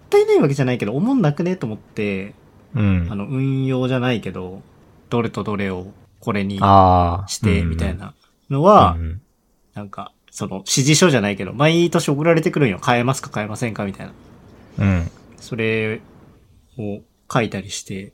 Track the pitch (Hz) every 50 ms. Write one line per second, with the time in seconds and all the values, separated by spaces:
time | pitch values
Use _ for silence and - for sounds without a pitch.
0 | - - - 403 415 427 427 381 233 143 139 139 139 123 127 - - 104 113 139
1 | 190 240 277 262 190 147 143 - 165 180 185 185 - 113 107 101 - _ - -
2 | 107 101 98 95 95 101 - _ _ _ _ - _ _ - - 107 101 95 90
3 | 85 85 - 98 101 - 135 131 135 135 135 135 135 131 131 127 127 123 131 127
4 | 120 127 123 104 - 95 92 95 92 90 92 101 - _ _ _ _ _ _ _
5 | _ _ - 120 113 113 - 110 98 107 104 98 101 95 95 90 92 98 - -
6 | - _ _ _ - 120 110 101 98 98 101 98 98 - 98 98 95 90 90 90
7 | 90 85 85 90 101 - - - - 101 87 85 85 82 80 82 82 78 85 90
8 | 95 98 - _ _ _ _ _ _ - 139 139 156 190 214 180 127 101 85 82
9 | 85 80 82 101 - _ _ _ _ _ _ _ _ _ _ 104 104 98 - -
10 | 98 - - _ _ _ - - 110 98 95 95 - - - 151 131 139 156 147
11 | 190 180 143 120 101 101 101 95 101 95 101 113 143 156 165 170 170 170 - 170
12 | - - 147 139 151 170 165 160 160 180 185 180 147 117 92 87 - - 123 120
13 | 120 127 135 - - - - 113 104 104 107 - 127 117 101 - 107 101 95 -
14 | 98 95 - - - - - - - - - - - - - - 104 98 95 87
15 | 85 82 - - - - - - - - - 110 110 110 113 110 110 110 110 117
16 | - - - - - - _ _ _ _ _ _ _ _ _ - 107 104 101 113
17 | - _ _ _ _ - - 135 113 98 95 101 92 98 - - - - 104 95
18 | 98 101